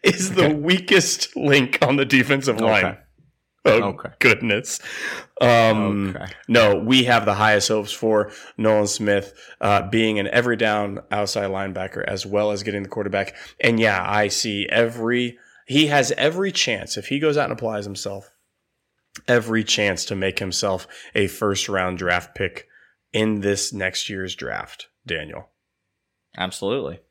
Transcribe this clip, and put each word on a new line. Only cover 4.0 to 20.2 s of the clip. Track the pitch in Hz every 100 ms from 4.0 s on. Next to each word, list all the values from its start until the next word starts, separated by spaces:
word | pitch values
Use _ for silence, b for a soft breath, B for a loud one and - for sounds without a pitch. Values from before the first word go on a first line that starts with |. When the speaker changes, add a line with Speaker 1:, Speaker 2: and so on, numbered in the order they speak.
| - -
Speaker 1:
goodness. | 127 104 120 104 - - B B B B B -
Um, | 120 117 113 107 104 101 98 95
Speaker 2:
Okay. | 92 - -
Speaker 1:
no, | 117 107 98
we | 110 131
have | 123 117 104
the |
highest | 101 107 104 98
hopes | 110 101
for | - 113 107 104 B B -
Nolan | 110 107 101
Smith, | - 104 101 - - B B
uh, | - 101 92
being | 113 110 107
an | 98
every | 120 120 110
down | 110 107 104 101 -
outside | 104 101 - 98
linebacker | 95 98 95 95 - -
as | 98 98
well | 104 107
as | 101
getting | 104 101
the | 98
quarterback. | - 101 98 98 B B B
And | 127 113
yeah, | 110 95 92
I | 104 104
see | - 113 101 98
every, | 113 117 120 113 120 120 120 b b b
he | 135 151
has | 143 123
every | - 143 175 196
chance, | 175 - 104 - -
if | -
he | 139
goes | 156 147
out | 139
and | 113
applies | 113 107
himself, | 101 98 101 98 - _ _ _ _ _ _ _ _ - -
every | 123 110 110 107
chance | - 104 90 -
to |
make | 98